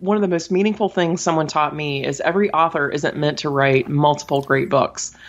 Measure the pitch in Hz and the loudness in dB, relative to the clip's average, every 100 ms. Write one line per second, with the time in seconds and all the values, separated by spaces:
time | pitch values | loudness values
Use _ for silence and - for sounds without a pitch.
0 | 180 214 190 170 - 185 214 208 196 190 | -2 0 2 0 0 0 0 0 -2 0
1 | 170 175 180 160 151 156 147 151 151 139 | 0 0 0 0 0 0 -2 -2 -6 -4
2 | 131 139 160 185 208 156 165 160 143 147 | -4 -2 -2 0 0 2 0 0 -2 -2
3 | 151 147 147 143 151 139 139 135 - 143 | -2 0 -2 -2 -2 2 4 2 2 2
4 | 147 143 - 139 135 135 - 139 - - | 2 2 -2 -2 0 0 2 2 0 -2
5 | - - | -12 -14